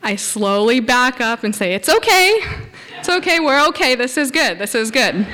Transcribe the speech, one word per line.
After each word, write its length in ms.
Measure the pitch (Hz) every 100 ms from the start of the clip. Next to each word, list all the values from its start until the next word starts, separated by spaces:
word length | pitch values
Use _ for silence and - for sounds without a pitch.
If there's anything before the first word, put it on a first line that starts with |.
I 140 | - 202
slowly 640 | - - 208 202 214 247
back 400 | 226 247 254 254
up 240 | 233 233
and 100 | 214
say, 200 | 208 190
It's 140 | 185 240
okay. 520 | 403 - 381 370 440 - - - - - -
It's 100 | -
okay. 320 | 359 359 330
We're 260 | 311 269 302
okay. 260 | - 330
This 220 | 254 240 277
is 140 | 285
good. 280 | 294 285 170
This 160 | 202
is 160 | 240 220
good. 360 | 233 220 165 202